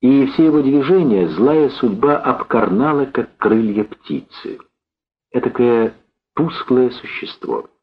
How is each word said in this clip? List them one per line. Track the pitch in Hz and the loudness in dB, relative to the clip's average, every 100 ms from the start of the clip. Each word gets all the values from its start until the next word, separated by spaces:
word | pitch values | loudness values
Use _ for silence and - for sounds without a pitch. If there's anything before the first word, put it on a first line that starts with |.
и | 127 139 135 | 4 4 2
все | - 160 | 2 2
его | 151 | 4
движения | 135 143 135 185 156 101 87 | 2 0 2 2 2 2 0
злая | 78 123 156 147 | 2 2 4 2
судьба | - 123 101 139 147 | 0 -4 0 0 0
обкорнала, | - 123 - 123 107 104 143 143 135 | -2 -4 -2 -2 0 0 0 0 -2
как | - 113 _ | -4 -6 _
крылья | 107 110 113 104 | 0 2 0 -2
птицы. | 107 - - - - - - - - _ _ _ _ _ _ | -4 -8 -10 -10 -10 -18 -16 -16 -18 _ _ _ _ _ _
Этакое | - 120 - 120 117 113 - _ _ _ | -4 -4 0 2 2 0 -4 _ _ _
тусклое | - 165 - - 127 123 | -4 -4 -4 -2 2 2
существо. | 123 - - - - - - - _ | -2 -14 -14 -14 -14 -8 -8 -8 _